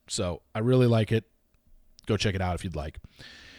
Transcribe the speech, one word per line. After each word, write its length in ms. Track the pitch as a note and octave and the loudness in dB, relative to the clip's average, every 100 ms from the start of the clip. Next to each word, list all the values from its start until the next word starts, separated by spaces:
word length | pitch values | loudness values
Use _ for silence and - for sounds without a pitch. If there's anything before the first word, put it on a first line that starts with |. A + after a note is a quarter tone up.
| - | -10
So 340 | - F2+ E2+ _ | -6 -4 -6 _
I 40 | A2+ | -4
really 280 | A#2 B2+ A#2+ | 2 4 6
like 240 | A2+ G#2+ | 4 2
it. 120 | A2 - _ _ _ _ - _ _ - | -2 -4 _ _ _ _ -20 _ _ -4
Go 100 | G#2+ | -2
check 180 | A2 | 0
it 80 | F#2+ | -2
out 120 | F2+ E2+ | -2 -4
if 80 | |
you'd 120 | - D#2 | -6 -8
like. 220 | D2+ - - - - - - | -10 -12 -20 -20 -20 -20 -20